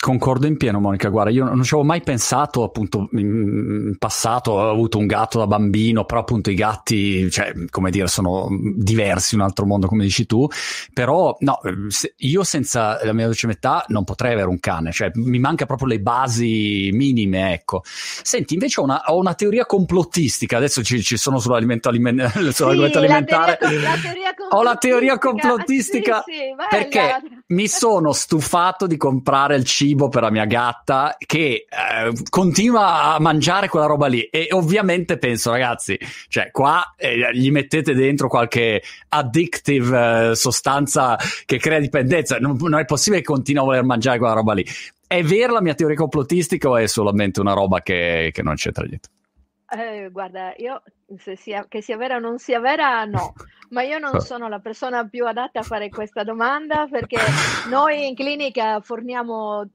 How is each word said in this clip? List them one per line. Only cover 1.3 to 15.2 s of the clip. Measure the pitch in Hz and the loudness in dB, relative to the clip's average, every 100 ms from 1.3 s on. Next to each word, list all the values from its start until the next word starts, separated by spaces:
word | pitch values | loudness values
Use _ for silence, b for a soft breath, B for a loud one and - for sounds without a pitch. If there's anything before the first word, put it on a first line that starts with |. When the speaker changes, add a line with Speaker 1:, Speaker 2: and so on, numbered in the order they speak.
Speaker 1:
io | 123 | 2
non | 131 123 | 2 0
ci | 127 | 2
avevo | 151 147 | 2 2
mai | 170 | 0
pensato, | 160 123 - 131 147 123 | -2 -2 0 0 0 0
appunto, | 107 113 98 107 98 | -2 -2 -4 -2 -2
in, | 113 101 113 104 107 104 104 107 | -2 0 0 0 -2 -2 -4 -4
in | 95 | -4
passato | 110 - 113 123 117 | -4 -2 0 0 0
ho | 101 110 | 2 2
avuto | 110 113 107 | 2 2 2
un | 104 | 2
gatto | 104 110 117 | 2 0 0
da | 104 | 2
bambino, | 104 104 107 113 113 | 2 2 2 2 2
però | - 117 | 0 -2
appunto | - 117 101 | 0 0 0
i | 98 | 2
gatti, | 107 107 - 107 101 95 92 | 0 -2 0 0 2 2 0
cioè, | 101 98 - 87 | 0 -2 -4 -6
come | - 92 | -2 0
dire, | 95 87 | 0 0
sono | - 90 95 101 | 0 0 0 -2
diversi, | 98 110 98 98 110 101 92 - 110 | -2 -2 0 2 2 2 0 0 0
un | |
altro | 95 90 | 0 0
mondo, | 101 101 92 | 0 2 2
come | 107 | 2
dici | 98 - 117 | 2 0 2
tu. | 113 147 B B B B | 2 2 B B B B
Però, | - 120 165 156 - | -4 0 2 2 2
no, | 139 - 98 98 101 | 0 0 -2 -6 -4
se-, | - - - | -4 -6 -4
io | 135 180 | 0 0
senza | 180 156 123 120 107 113 | 0 -2 -2 0 0 0
la | 113 | 0
mia | 110 113 | 0 0
dolce | 110 113 | 0 -2
metà | 101 131 165 - | -2 0 0 0
non | 110 | -2
potrei | 95 95 120 | -2 -2 -2
avere | 110 92 | 0 0
un | 90 | -2
cane, | - 85 82 | -2 -2 -4
cioè, | - 98 | -2 -4
mi | 113 | -2